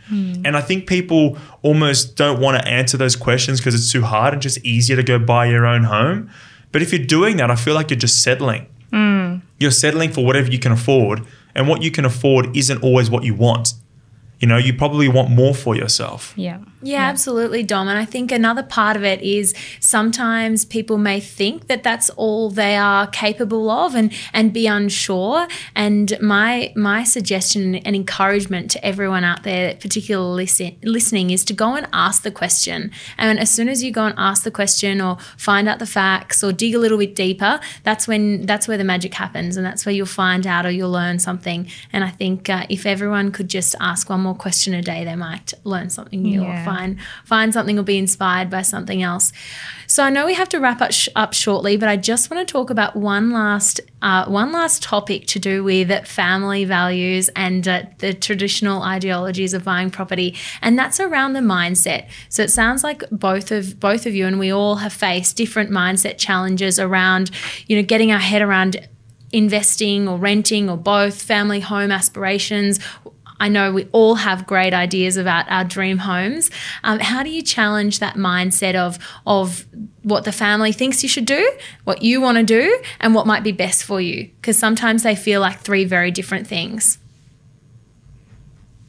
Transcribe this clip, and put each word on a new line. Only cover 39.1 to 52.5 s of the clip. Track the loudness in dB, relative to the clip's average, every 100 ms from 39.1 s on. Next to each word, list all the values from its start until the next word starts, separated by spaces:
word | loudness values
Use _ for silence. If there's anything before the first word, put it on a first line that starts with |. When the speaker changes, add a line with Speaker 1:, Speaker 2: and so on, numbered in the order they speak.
Speaker 3:
happens, | -6 -8 -6 -6 -4
and | -4
that's | -4 -4
where | -2
you'll | -4
find | -2 0 0 0
out | 0 0
or |
you'll | -2 -2
learn | 0 0 -2
something. | -2 -4 -6 -6 -8 -14 -8
And | -4
I | -4
think, | -4 -4 -2 -4
uh, | -4 -4
if | -4 -4
everyone | -2 -2 -2 -2
could | -4 -6
just | -4 -2 -2
ask | -2 -4 -4
one | -2
more | -2
question | -4 -4 -2 -2
a | -2
day, | -4 -6 -6
they | -8
might | -8 -10 -12 -12
learn | -6 -6 -6
something | -8 -8 -4
new | 0 0
or | -2
Speaker 1:
Yeah. | -4 -4
Speaker 3:
find, | -4 -4 -8 -10 -16
find | -2 2 2
something | 2 0 0
or |
be | 0 0
inspired | 0 0 0 0 -2
by | -4
something | -4 -4 -4 -4
else. | -2 -2 -2 -4 -12 -14 -14 -10 -2
So | 2
I | 2
know | 2 0
we |
have | 0 -2
to | 0
wrap | 0 0
up | 0
sh-, | 0 -2 -2
up | -2
shortly, | -2 0 0 2 2
but | 2
I | 0
just | 0 0 0
wanna | -2
talk | -4